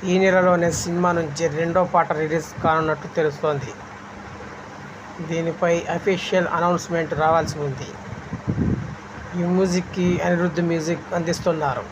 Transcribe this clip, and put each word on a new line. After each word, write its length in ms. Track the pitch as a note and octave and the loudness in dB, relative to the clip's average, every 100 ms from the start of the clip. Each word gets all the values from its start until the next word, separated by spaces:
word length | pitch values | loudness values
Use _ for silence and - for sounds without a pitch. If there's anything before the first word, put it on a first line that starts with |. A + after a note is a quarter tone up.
| F#3+ | 2
ఈ 20 | F#3 | 4
నెలలోనే 460 | F#3+ F#3 F#3 F3 E3+ D#3+ | 6 6 6 6 4 0
సినిమా 300 | F3+ F3 F3+ E3+ | -2 2 2 2
నుంచి 240 | D#3+ C#3+ E3 D3 | -2 0 -2 0
రెండో 240 | E3+ F3 F3 | 0 2 4
పాట 160 | F3+ D#3+ D#3 | 2 2 0
రిలీజ్ 280 | D#3 D#3+ D#3 - | 0 0 -2 -2
కానున్నట్టు 440 | E3 D#3+ D#3 D3+ E3+ - | 2 4 2 -2 -4 0
తెలుస్తోంది. 540 | D3+ C#3+ D#3 D3 B2 - - - - - - - - - - - - - - - D#3+ | 0 2 0 0 -4 -12 -14 -16 -16 -16 -14 -14 -14 -14 -16 -16 -16 -16 -14 -12 -4
దీనిపై 420 | E3 E3 D#3+ F3 E3+ - E3+ | -2 -2 0 2 2 0 -2
అఫీషియల్ 540 | G3+ F3+ - F#3 E3+ E3+ | 0 0 2 0 2 2
అనౌన్స్‌మెంట్ 560 | F3 F3 - E3+ D#3 D3 | 2 0 0 -2 -2 2
రావాల్సి 360 | D#3+ E3 D#3 D3 D3 | 4 4 2 -4 -4
ఉంది. 240 | C3 - - - - - - - - - - - - - - - F3 | -6 -10 -12 -12 -12 -10 -10 -4 0 0 0 -4 -10 -14 -14 -8 -2
ఈ 60 | F3 | 2
మ్యూజిక్కి 540 | F3+ F#3+ F3+ F3+ F#3+ F3 F3 E3+ | 2 4 2 -2 0 2 2 2
అనిరుద్ధ్ 340 | F3 F3 E3 E3+ | 2 2 2 0
మ్యూజిక్ 360 | E3 D#3 E3 - F3 | 0 0 -4 -2 -2
అందిస్తున్నారు. 640 | E3 E3 F#3 D#3+ D3 A#2+ G2+ | -2 0 0 2 0 -2 -6